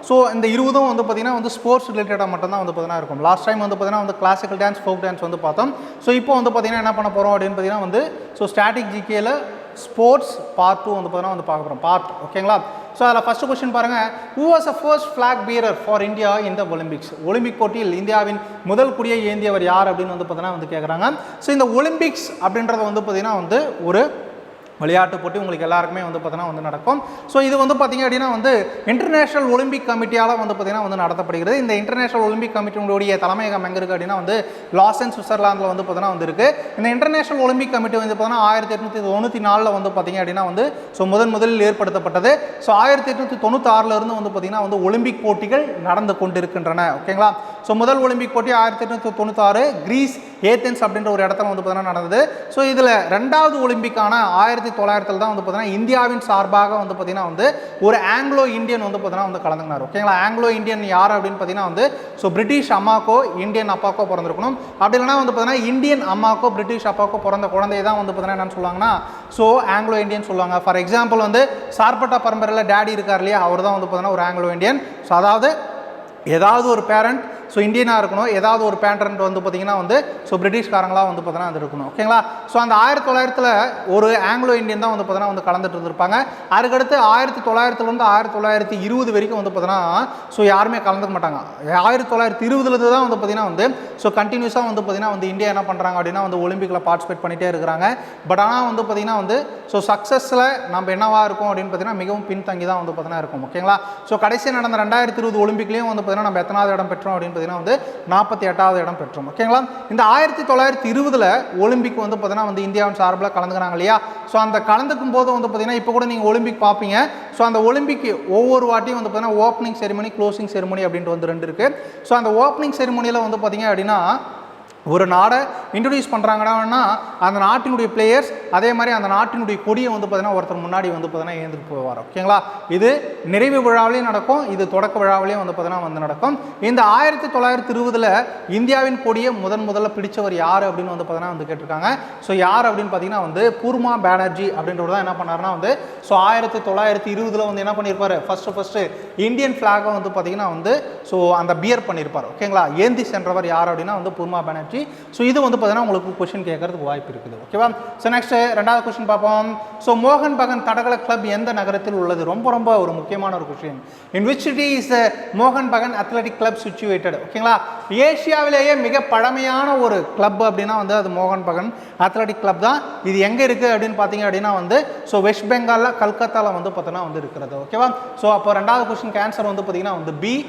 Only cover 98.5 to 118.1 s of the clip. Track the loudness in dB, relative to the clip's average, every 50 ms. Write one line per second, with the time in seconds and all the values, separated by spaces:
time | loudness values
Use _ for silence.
98.5 | 4 2 0 0 0 -2 -2 -2 -2 -2 -2 -2 -2 -2 0 0 0 -2 -2 -4
99.5 | -10 -14 -14 -2 -2 -2 2 2 0 0 2 0 0 0 0 2 2 4 4 2
100.5 | 2 -2 -6 -4 -4 -4 -2 -2 0 0 2 4 4 4 4 2 0 -2 -2 -2
101.5 | -2 -2 -4 -6 -6 -6 -4 -4 -6 -6 -4 -4 -6 -6 -4 -6 -8 -6 -6 -6
102.5 | -6 -4 -2 -2 -2 -2 -4 -6 -8 -8 -8 -6 -6 -6 -6 -6 -8 -10 -10 -8
103.5 | -8 -2 2 2 2 2 0 -8 -14 -14 -6 -4 -2 2 2 2 2 0 -2 -2
104.5 | -2 0 -2 0 0 0 0 2 2 2 2 2 0 -2 -4 -2 2 2 2 2
105.5 | 2 -2 -4 -2 -2 -2 -2 -2 -4 -4 -2 -2 -2 0 0 0 0 -2 -2 0
106.5 | 0 0 2 2 2 0 -2 -4 -4 -6 -4 -4 -4 -4 -4 -6 -6 -6 -6 -6
107.5 | -6 -6 0 0 0 0 0 -8 -12 -12 -4 2 2 2 4 2 0 -2 -2 -2
108.5 | 2 4 4 4 4 2 0 -2 -6 -8 -10 -10 -10 -10 -10 -10 -4 -2 0 2
109.5 | 2 2 2 -2 -10 -14 -10 -6 0 2 6 6 6 6 4 2 0 -4 0 2
110.5 | 4 4 4 4 2 0 -4 -2 0 0 0 2 2 4 4 4 4 2 0 -4
111.5 | -2 2 2 4 4 2 0 -2 -2 -4 -4 -4 -4 -4 -4 -4 -2 -2 -2 -2
112.5 | -2 -4 -4 -2 0 0 0 0 0 2 2 2 2 0 -2 -2 -2 -2 -4 -2
113.5 | -4 -4 -4 -2 -2 -2 2 2 2 2 2 -2 -12 -12 -14 -2 0 2 2 2
114.5 | 0 -2 2 2 2 2 2 0 -4 -4 -2 0 2 2 2 2 2 0 -2 -2
115.5 | -2 -2 -2 -2 -2 -2 -2 0 0 0 0 0 -2 0 2 2 2 2 0 -2
116.5 | -2 2 2 2 2 2 0 0 2 2 2 0 -2 -12 -14 -16 0 2 2 2
117.5 | 4 4 4 4 4 4 0 0 -2 -2 -2 -4